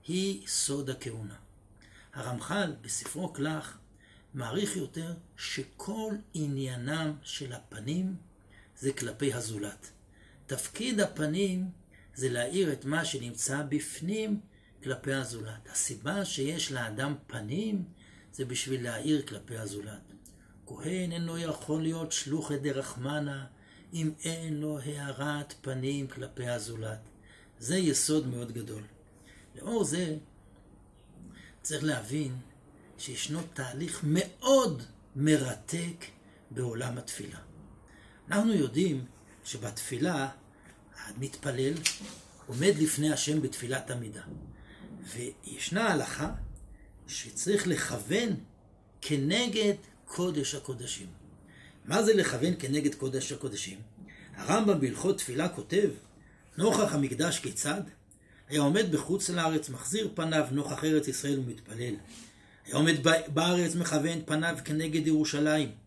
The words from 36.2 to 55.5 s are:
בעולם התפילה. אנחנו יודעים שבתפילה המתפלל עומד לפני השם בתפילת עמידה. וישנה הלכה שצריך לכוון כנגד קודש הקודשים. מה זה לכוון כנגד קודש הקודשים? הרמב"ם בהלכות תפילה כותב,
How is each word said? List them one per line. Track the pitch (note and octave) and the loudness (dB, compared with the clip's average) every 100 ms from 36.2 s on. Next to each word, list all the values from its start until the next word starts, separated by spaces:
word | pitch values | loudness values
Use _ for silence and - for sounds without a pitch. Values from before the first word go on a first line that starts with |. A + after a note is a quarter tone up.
| - - - | -20 -20 -10
בעולם | A#2+ B2 A2+ B2 A#2+ | -4 -4 -2 -4 -4
התפילה. | - - G#2 - - - - - - - - - - | -8 -8 -10 -12 -16 -20 -20 -20 -20 -20 -20 -20 0
אנחנו | F#3 A3+ | 4 6
יודעים | G3+ C3 A#2+ F#3 C#3 B2 - - - | 6 4 4 4 2 -4 -14 -20 -16
שבתפילה | - A2+ A2 - - A#2+ E3 D#3 C3+ - - - - - - - | -10 -6 -6 -6 -4 0 2 2 -2 -6 -20 -20 -20 -20 -20 -14
המתפלל | - A#2 C3+ - D3 B2 C3+ D#3+ D#3+ - - - - - - | -12 -6 -8 -4 -4 0 0 2 -2 -2 -12 -14 -18 -18 -8
עומד | A#2+ F3+ D#3 | 4 6 6
לפני | D#3 - D3+ | 4 4 2
השם | D3+ - D#3 | 2 2 2
בתפילת | C3 - A#2+ C3 - | 0 -4 -4 -4 -2
עמידה. | B2 A2 G2+ - - - - - - - - | -6 -6 -10 -12 -14 -14 -18 -20 -18 -16 -16
וישנה | - A#2 A#2+ - - - - F3+ A3+ | -12 -8 -8 -10 -14 -8 -2 2 4
הלכה | D3+ - - D3+ - - - - - - - - | 2 0 -4 -4 -4 -8 -10 -16 -20 -20 -20 -10
שצריך | - - - F3 G3+ F#3 | -10 -8 -4 2 2 4
לכוון | E3 - A#2 - G3+ A#3 F3+ - - - - - - | 0 0 -4 0 0 2 -2 -6 -20 -20 -20 -20 -12
כנגד | - D3 C#3 G#3+ A#3+ G#3+ G#3 G3+ - - - - | -2 2 4 2 2 4 4 2 -4 -20 -10 -2
קודש | F3+ D3+ C3+ C#3 | 0 0 -2 -4
הקודשים. | - A#2+ B2 - F#2 - - - - - - - - | -6 -8 -6 -8 -10 -14 -20 -20 -20 -20 -20 -16 2
מה | F3+ | 4
זה | A3 | 8
לכוון | G3+ E3+ A#2 E3 F3 | 8 6 4 2 2
כנגד | C3 D3 D3 - | 2 4 4 2
קודש | C3+ C3 B2+ | -2 -2 -4
הקודשים? | C#3+ B2+ G2+ F#2+ G2 - - - - - - | -4 -6 -6 -8 -10 -14 -18 -18 -18 -16 -8
הרמב"ם | - G3+ G#3 F3 | 2 4 6 6
בהלכות | C3 - F#3 G3 | 4 2 2 2
תפילה | - C#3 | 0 0
כותב, | F3 | 0